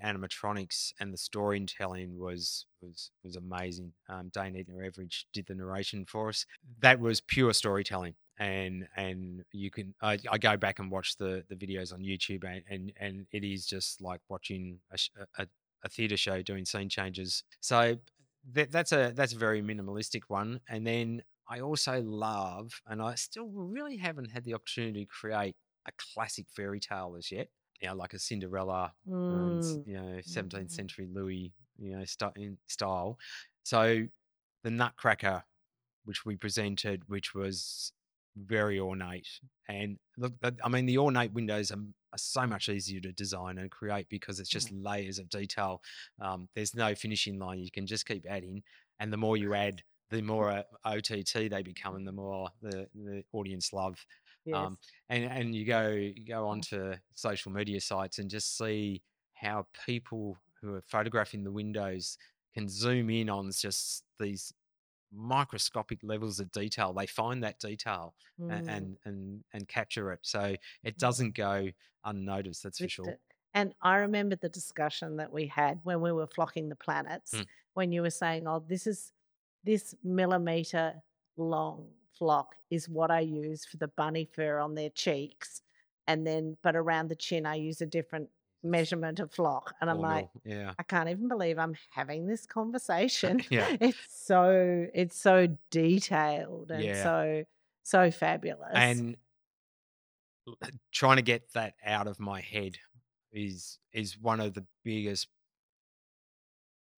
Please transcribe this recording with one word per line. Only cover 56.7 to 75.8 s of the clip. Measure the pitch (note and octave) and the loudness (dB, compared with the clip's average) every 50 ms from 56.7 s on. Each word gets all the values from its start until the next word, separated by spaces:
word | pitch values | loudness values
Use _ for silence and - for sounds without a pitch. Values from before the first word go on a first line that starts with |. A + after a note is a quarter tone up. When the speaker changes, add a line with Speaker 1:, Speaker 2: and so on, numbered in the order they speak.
| G#2+ G2 F#2+ F#2+ F#2 F#2 _ _ - | -6 -4 -4 -4 -6 -8 _ _ -12
Speaker 1:
social | - - A2 G2+ - - G#2 | -6 -4 -2 -2 -4 -4 -4
media | F#2+ G2+ G#2 G#2 G2+ F#2+ | -4 -4 -2 -2 -2 -2
sites | - - G2+ F#2+ F#2+ F#2+ - - | -2 -2 -2 -2 -2 -4 -6 -6
and | G2 F#2+ | -6 -6
just | G#2+ G#2+ - - - | -4 -4 -4 -2 -2
see | - A2+ A2 G#2+ G#2+ G#2 G2+ G2 F2+ _ _ _ _ _ _ | -2 -2 0 0 0 0 -2 -2 -4 _ _ _ _ _ _
how | _ - G#2+ G#2 G#2+ G#2 F#2+ _ - - - | _ -6 -4 -4 -2 -4 -6 _ -10 -10 -6
people | B2+ A#2+ A#2 A#2+ - A#2 A2 G#2 G2+ F#2 - _ _ _ - | -4 -4 -4 -4 -6 -8 -6 -6 -6 -8 -10 _ _ _ -12
who | G#2+ G2+ G2 | -10 -8 -8
are | F#2 | -8
photographing | - - A#2 G#2+ G#2+ A2+ A#2 A2 G2+ - - G#2 | -6 -2 0 0 0 2 2 0 0 0 -2 -6
the | G2 G2 | -6 -4
windows | G2 G#2+ G#2 G#2+ G#2 G#2+ G2 F#2+ F#2 F#2 - - - - - - _ _ _ _ - | -4 -4 -4 -4 -4 -4 -4 -4 -4 -6 -6 -8 -8 -10 -16 -20 _ _ _ _ -8
can | A2 G#2 G2 | -6 -6 -6
zoom | F#2+ G2 A#2 B2 B2+ B2 A#2 A2 | -4 0 2 2 4 4 2 2
in | A2+ A2+ A2 G#2+ | 2 2 2 0
on | G2 G2 G2 G2 | -2 -2 -4 -4
just | F#2+ - - G2 - - - - - - - _ _ - | -4 -2 -2 -2 -2 -2 -2 -4 -6 -8 -10 _ _ -4
these | G#2+ G2+ G2 F#2 - - - _ _ _ _ _ _ _ _ _ _ - | -4 -4 -4 -4 -8 -12 -14 _ _ _ _ _ _ _ _ _ _ -18
microscopic | G2+ G#2 A2+ B2 C3 C#3 C3+ - A2+ G#2 - - - A2 G#2+ - A2+ - | -12 -8 -2 2 2 2 2 0 0 0 0 0 0 -2 -4 -4 -6 -8
levels | G#2+ G#2+ G#2+ G#2+ A2 G#2+ F#2+ G2+ | -4 -4 -4 -2 -2 -4 -4 -4
of | G2 F2+ | -6 -4
detail. | - G#2 G#2 G#2+ - A2+ G2+ F#2 | -4 -4 -4 -2 0 0 0 0
They | F2+ G2 G2 | 0 -2 -4
find | - - - A2+ A#2 B2+ B2+ | -4 -2 -2 0 0 0 -2
that | A2 G#2 - - | -4 -4 -6 -6
detail | - G#2 G#2+ - - A2+ G2 F2 E2 D#2+ - _ _ _ _ - | -8 -10 -8 -6 -4 -4 -4 -4 -6 -10 -14 _ _ _ _ -10
a-, | |
Speaker 2:
Mm. | E3+ E3+ - - E3 A2 | -6 -4 -4 -4 -4 -4
Speaker 1:
and, | G#2+ G#2 G3 F#3+ F#3+ - - | -4 -4 -6 -8 -10 -12 -10
and, | G#2 G2+ G2 F#2+ G2 G2+ G#2+ - _ | -10 -10 -8 -8 -10 -10 -12 -14 _
and | - G#2 G2+ | -10 -10 -8
capture | - - A#2+ G#2+ - - A#2 G2+ F#2 | -4 -2 -4 -2 -2 -4 -4 -4 -4
it. | F2+ - | -6 -6
So | - - - G#2 G2+ G2+ G2 - - - - - - | -6 -4 -2 -2 0 -2 -2 -4 -8 -14 -16 -10 -8
it | A2+ A2 | -8 -2
Speaker 2:
Mm. | - | 0
Speaker 1:
doesn't | B2+ B2 A#2+ B2+ A#2+ A2 - | 2 2 2 2 0 0 0
go | A2+ G2+ G2 G2 G2 G2 F#2+ - _ _ _ _ _ - | -2 0 0 0 0 -2 -2 -6 _ _ _ _ _ -8
unnoticed, | G#2+ G#2 G2 F#2+ G2 G2 G2+ G2 F#2 E2 - | -6 -6 -4 -4 -2 -2 -4 -4 -6 -8 -10
that's | - G2 - - | -10 -8 -8 -6
for | F3+ | -6
Speaker 2:
It | - | -6
Speaker 1:
sure. | - - F#2 | -6 -6 -6
Speaker 2:
d-, | F3 - - _ _ _ _ _ _ - | -8 -8 -10 _ _ _ _ _ _ 0
and | G3+ G3+ F#3+ - - | 0 0 0 -2 2
I | F3 F#3 F#3+ | 4 6 6
remember | G3+ G#3 G#3 G#3 G#3 G3+ G3+ F#3+ | 6 6 4 2 2 2 2 0
the | - F3+ E3 | 0 -2 -6
discussion | F3 F3+ - - - - D3+ D3+ - - E3+ D#3 D#3 | -6 -6 -12 -8 -2 -2 -2 0 -2 -4 -6 -6 -6
that | D3+ D3+ - | -6 -6 -4
we | D3+ D#3 D3+ C#3+ | -4 -4 -4 -2
had | - D3+ D3 C#3+ E3+ E3 | 2 2 4 4 2 0